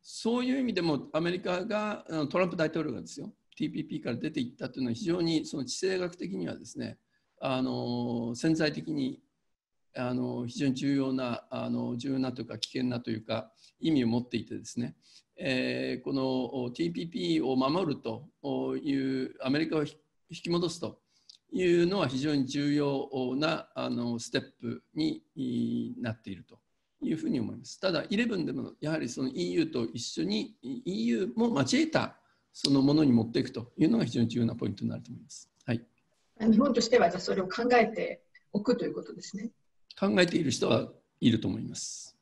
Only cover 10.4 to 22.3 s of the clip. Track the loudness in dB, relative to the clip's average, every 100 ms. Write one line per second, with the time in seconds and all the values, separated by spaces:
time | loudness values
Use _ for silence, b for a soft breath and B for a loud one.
10.4 | -6 0 0 0 0 2 0 0 -2 -6
11.4 | -6 -6 -2 -2 -2 -4 -2 0 -2 -4
12.4 | -10 -8 -6 -2 -2 -2 -4 -6 -4 -6
13.4 | -6 b b _ 2 2 4 2 -2 -6
14.4 | -6 -12 -10 -8 -8 -10 b b _ -8
15.4 | -4 -2 -2 -4 -4 -6 -4 0 0 0
16.4 | -2 -4 -6 -4 -4 -2 -6 -4 0 0
17.4 | 2 2 2 2 0 -2 -4 -8 -12 _
18.4 | -4 -2 -2 -2 0 0 0 -2 -4 -4
19.4 | 0 0 2 0 -2 -6 _ _ _ -10
20.4 | 0 0 0 -4 -8 -10 _ b b b
21.4 | _ 0 4 6 6 4 2 2 2